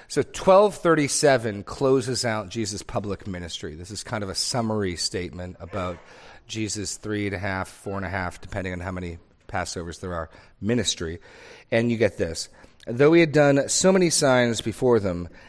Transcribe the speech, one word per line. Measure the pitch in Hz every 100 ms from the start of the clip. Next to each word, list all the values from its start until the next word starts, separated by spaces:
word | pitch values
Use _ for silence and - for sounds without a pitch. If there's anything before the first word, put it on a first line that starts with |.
| -
So | -
twelve | 127 - - 185 208 156
thirty-seven | 175 156 139 - 147 131 113 101
closes | - - 135 135 117 113 120
out | 110 95
Jesus' | 113 104 101
public | - 113 101 95 -
ministry. | 90 87 - 92 78
This | 90
is | 101
kind | - 113
of | 101
a | 92
summary | - - 113 107 98 87
statement | - 101 90 90 90 -
about | 92 104 90 87 - - - - -
Jesus' | 110 107 107 92 -
three | 107 104 101
and |
a | 95
half, | 98 95 92
four | - - 98
and | 92
a |
half, | 95 90 -
depending | - 101 92
on | 90
how | 90
many | 90 90 82 _ _ -
Passovers | 95 87 - 85 85
there | 95
are, | 85 80 - - -
ministry. | 98 120 95 - 85 85 - - - - -
And | 117 120
you | 113
get | 107 -
this. | 87 82 - - - _ -
"Though | 120 147
he | 170
had | 165
done | 151 143 139 -
so | - 185
many | 190 175
signs | - 143 127 120 113
before | - 104 127 117
them, | 98 87 85 -